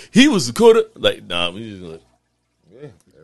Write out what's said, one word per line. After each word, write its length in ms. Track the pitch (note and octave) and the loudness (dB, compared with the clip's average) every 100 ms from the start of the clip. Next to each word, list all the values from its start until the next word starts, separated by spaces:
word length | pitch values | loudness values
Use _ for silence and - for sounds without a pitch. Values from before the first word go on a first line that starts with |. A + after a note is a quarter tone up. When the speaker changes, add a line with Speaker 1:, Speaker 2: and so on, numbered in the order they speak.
| - | -2
Speaker 1:
he 160 | G3 C#4+ | 2 4
was 200 | G#3+ B2 | 2 -4
the 60 | |
quarter." 300 | A#2 A3+ A3+ A3 - | 2 4 4 0 -4
Like, 280 | G#2 - G#2 | -4 -4 -10
nah, 260 | F2 F2 | -6 -6
we 180 | F#2 A2+ | -8 -16
just 140 | G2 | -16
like, 180 | F2+ E2 _ _ _ _ _ _ D#2+ | -18 -18 _ _ _ _ _ _ _
Speaker 2:
Yeah, 140 | G#2+ C#3+ F2+ _ | -20 -20 _ _
they 80 | _ | _